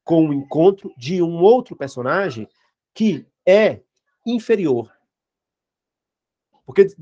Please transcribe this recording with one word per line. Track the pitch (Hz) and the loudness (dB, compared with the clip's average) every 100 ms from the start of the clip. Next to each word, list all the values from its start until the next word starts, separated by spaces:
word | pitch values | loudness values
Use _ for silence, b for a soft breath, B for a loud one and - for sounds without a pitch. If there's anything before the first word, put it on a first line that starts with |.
com | - 165 156 | -2 2 2
o | |
encontro | 143 139 151 175 202 185 - | -2 -4 2 2 2 -6 -12
de | 123 185 | -6 -4
um | 170 170 | -4 2
outro | 190 247 - - | 4 4 0 -12
personagem | 135 127 123 175 190 113 107 _ _ _ _ | -12 -8 -4 -4 -4 -8 -16 _ _ _ _
que | - 214 147 - _ - | -4 -2 -2 -10 _ 2
é | 202 208 107 _ _ _ _ 233 | 4 2 -2 _ _ _ _ -8
inferior. | 240 220 214 160 120 110 _ _ _ _ _ _ _ _ _ _ _ _ _ _ _ _ _ - | -6 -2 -2 -2 -4 -6 _ _ _ _ _ _ _ _ _ _ _ _ _ _ _ _ _ -6
Porque, | 160 190 | 0 0
de | - | -2